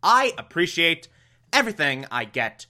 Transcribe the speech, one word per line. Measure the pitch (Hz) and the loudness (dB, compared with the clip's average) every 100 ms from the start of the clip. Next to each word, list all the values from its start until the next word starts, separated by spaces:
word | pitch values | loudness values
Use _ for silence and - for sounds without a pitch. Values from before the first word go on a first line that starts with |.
I | 185 240 269 - | 4 4 2 -4
appreciate | - 170 175 165 165 165 - _ _ _ _ | -8 -2 -2 2 0 0 -8 _ _ _ _
everything | 262 233 208 147 131 139 | 0 0 -2 -2 -2 -6
I | 120 113 | -6 -6
get | 127 113 - - | -4 -6 -6 -20